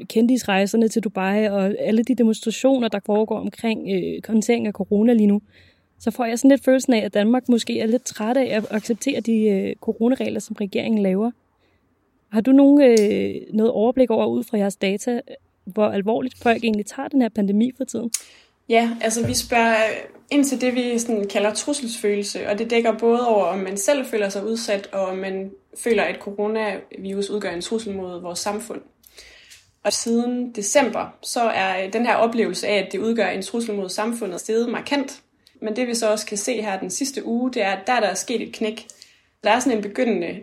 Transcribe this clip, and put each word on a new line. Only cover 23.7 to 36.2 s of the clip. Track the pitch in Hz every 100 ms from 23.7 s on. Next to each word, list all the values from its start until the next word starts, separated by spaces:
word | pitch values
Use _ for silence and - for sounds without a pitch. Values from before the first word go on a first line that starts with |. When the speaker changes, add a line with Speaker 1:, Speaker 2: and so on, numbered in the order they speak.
| 196
Speaker 2:
selv | - 285
føler | 254 220 202
sig | 196
udsat, | 202 226 233 202 -
og | 196 190
om | 190
man | 190 190 190 - _ -
føler, | 247 214
at | 170 185
coronavirus | - 202 208 220 214 190 - - 190 196 202
udgør | 208 196
en | 170
trussel | 180 226 226 190
mod | 185 175
vores | 175 180
samfund. | 214 208 226 - - _ _ - - - - - _ _
Og | 208
siden | - 233 233 240 247 247
december, | - 202 294 247 - - -
så | - 254
er | 233 - 190 185 190
den | 220 233
her |
oplevelse | 202 226 233 185 180 208
af, | 208
at | 190
det | 196
udgør | 220 226 190
en | 190
trussel | 190 233 233
mod | 202 233
samfundet, | - 220 233 202 175
steget | - 220 233
markant. | 220 - 285 262 - _ _ _ -
Men | 214 220
det | 247
vi |
så | 233 220
også | 214